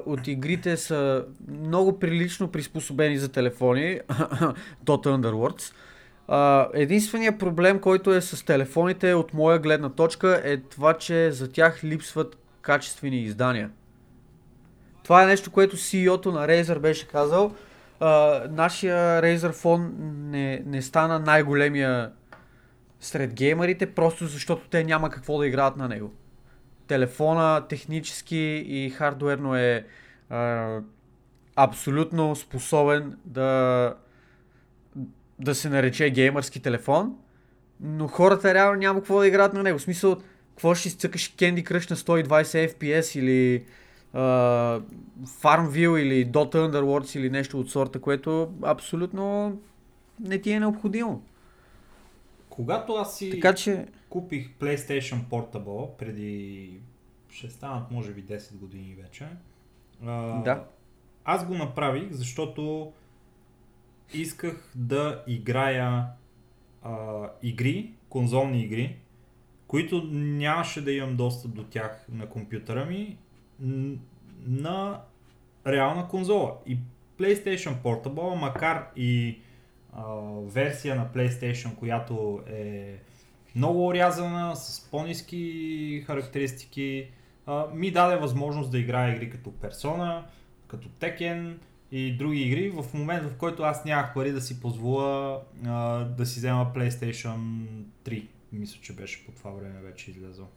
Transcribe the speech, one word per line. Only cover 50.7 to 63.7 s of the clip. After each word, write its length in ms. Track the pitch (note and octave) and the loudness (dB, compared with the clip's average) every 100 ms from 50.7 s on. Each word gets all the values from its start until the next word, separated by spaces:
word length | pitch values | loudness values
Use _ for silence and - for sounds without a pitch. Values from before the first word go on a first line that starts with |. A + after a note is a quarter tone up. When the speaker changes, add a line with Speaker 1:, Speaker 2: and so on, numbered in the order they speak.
| G#3+ G#3 G#3+ A#3 C#3 - _ _ _ _ - _ - - _ _ _ - | 0 -2 -2 -4 -8 -12 _ _ _ _ -20 _ -20 -20 _ _ _ -16
Speaker 2:
Когато 440 | - A#2+ A3 A3 | -8 -4 -4 -2
аз 240 | G#3+ G3+ - | -4 -4 -8
си 140 | G3 | -6
Speaker 1:
Така 240 | F#3 F#3 | 4 4
че 300 | F#3+ G#3 G3 - - - | 4 2 -2 -4 -16 -10
Speaker 2:
купих 420 | F3+ F3 C#3+ B2 | -8 -6 -8 -8
PlayStation 680 | - C#3+ C#3+ - C#3 B2+ C#3 | -6 -4 -4 -2 -4 -4 -6
Portable 720 | A#2 A#2 A2+ G#2 G2 G#2 B2+ - | -4 -6 -6 -10 -10 -10 -10 -12
преди, 760 | A2 G#2 G#2 G2+ G2 G2 F#2+ F#2+ B2 _ _ _ _ | -12 -10 -10 -10 -12 -14 -16 -20 -20 _ _ _ _
ще 200 | - B2 | -20 -18
станат 420 | - C#3 B2 - | -16 -12 -10 -8
може 200 | A#2+ G#2 | -8 -8
би 100 | G2+ | -12
десет 360 | F#2+ G#2 - G2 | -12 -14 -14 -20
години 380 | F#2+ F#2+ F#2+ F#2 | -18 -18 -18 -18
вече, 260 | G2 - D3 F3 - _ _ _ _ - | -20 -18 -18 -18 -20 _ _ _ _ -16
а, 360 | A#2 A#2 A#2 A#2+ | -10 -8 -6 -4
Speaker 1:
Да. 220 | A#2+ D3 - _ _ _ _ _ | -2 -4 -6 _ _ _ _ _
Speaker 2:
аз 200 | - F3+ | -2 -2
го 80 | F3 | -2
направих, 580 | F3+ C#3 D#3 C#3+ C3+ G3 | -6 -6 -4 -2 -2 -6
защото 800 | C3+ B2 - D3+ D3+ D3+ D#3 D#3 - _ _ _ _ _ _ _ | -8 -8 -6 -8 -6 -6 -6 -10 -16 _ _ _ _ _ _ _